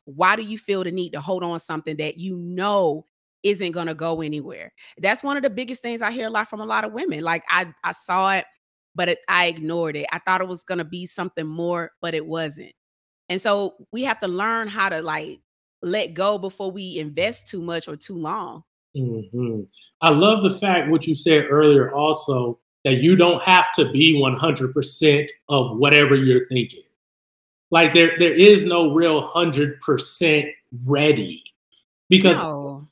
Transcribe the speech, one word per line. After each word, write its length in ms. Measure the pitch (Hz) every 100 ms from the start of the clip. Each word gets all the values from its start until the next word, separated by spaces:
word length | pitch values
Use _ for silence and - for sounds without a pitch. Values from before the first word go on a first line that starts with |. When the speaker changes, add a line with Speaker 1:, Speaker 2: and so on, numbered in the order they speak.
Speaker 1:
why 320 | - 139 185 214
do 60 |
you 140 | 214 220
feel 280 | - 196
the 60 | 180
need 220 | 185 175
to 80 | 147
hold 220 | 151 185
on 160 | 175 165
something 380 | - 156 156 151
that 200 | 151 165
you 200 | 185 180
know 680 | 175 180 202 202 170 156 - _ _ _
isn't 300 | 202 196 180
gonna 220 | 170 165
go 280 | 156 165 160
anywhere. 500 | 151 151 139 - - _ - -
That's 260 | 185 247
one 140 | 277 277
of 60 |
the 80 | 254
biggest 320 | 202 247 247
things 180 | 240 233
I 120 | 220
hear 160 | 240 220
a 20 |
lot 180 | 220 220
from 120 | 214
a 60 | 220
lot 180 | 220
of 80 | 214
women. 300 | 220 359 151
Like, 220 | 165 170 -
"I, 240 | 175 175 -
I 100 | 175
saw 400 | 170 - 185 190
it, 140 | 190 - _ _ _ _
but 160 | 165 175
it, 80 | 170 -
I 180 | 175 175
ignored 480 | 160 156 170 160 147
it. 100 | -
I 60 | 175
thought 220 | - 185
it 80 | 185
was 160 | 180
gonna 200 | - 180
be 200 | 160 175
something 420 | 180 - 185 - 160
more, 460 | 160 170 175 165 _
but 140 | 170
it 100 | 160
wasn't." 480 | 156 165 156 151 - _ _ _ _ _ -
And 120 | 185
so 340 | 214 202 196 - _
we 120 | 233
have 160 | 262 226
to 80 | 190
learn 400 | 180 220 226 214
how 200 | 208 190
to, 120 | 160
like, 400 | 165 156 156 - _ _ _ _
let 340 | 175 208 170
go 240 | 165 196 208
before 320 | 190 - 196
we 280 | 190 185 170
invest 500 | 151 147 202 233 -
too 120 | 190
much 280 | 170 165 160
or 80 | 151
too 200 | - 175
long. 460 | 156 208 160 156 - _ _ 143
Speaker 2:
Mm-hmm. 680 | 123 113 101 123 120 110 95 _ _ _
I 100 | 165
love 320 | 147 202 220
the 80 | 190 -
fact 320 | 202 180 147
what 160 | 160 165
you 80 |
said 320 | 151 170 151 143
earlier 420 | 147 151 139 123
also, 640 | 143 151 151 - 127 120 117 _ _
that 120 | 135 131
you 200 | 156 185
don't 260 | 175 170
have 300 | 185 185 170
to 180 | - 135
be 260 | 135 160 147
one 180 | 131 127
hundred 360 | 160 139 131
percent 580 | 139 127 - 156 143 147 - -
of 280 | 143 117 110
whatever 380 | 143 147 135
you're 320 | 135 131 127 -
thinking. 340 | 127 110 - - _ _ _ _ _ _ _ -
Like, 240 | 170 160
there, 180 | 165 165 170
there 140 | 170
is 320 | 165 202 196
no 280 | 175 175 156
real 320 | 156 165 151 -
hundred 540 | 170 170 139 147 -
percent 640 | - 131 - - 165 151 147 - _ 123 127
ready. 580 | 143 151 123 92 80 - _ _ _ _ _ -
Because 280 | 185 190 156
Speaker 1:
No. 480 | 160 143 139 139 147